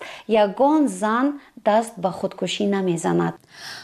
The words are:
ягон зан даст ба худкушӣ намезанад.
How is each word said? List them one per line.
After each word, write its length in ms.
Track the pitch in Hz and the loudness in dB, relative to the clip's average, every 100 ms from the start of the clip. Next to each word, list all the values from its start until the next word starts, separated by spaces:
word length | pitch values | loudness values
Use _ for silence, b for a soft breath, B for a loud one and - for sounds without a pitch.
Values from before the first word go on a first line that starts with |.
| B B - | B B 0
ягон 500 | 214 208 196 277 311 262 | 2 2 4 4 4 2
зан 380 | 185 208 233 277 285 B - | 0 -2 0 0 -2 B -4
даст 380 | 214 214 226 - | 2 2 0 -4
ба 140 | 180 | -4
худкушӣ 540 | 175 185 - 180 - 202 | -4 -6 -4 -6 -2 0
намезанад. 680 | 196 185 165 180 170 170 - B B B B | 0 0 0 0 0 0 -4 B B B B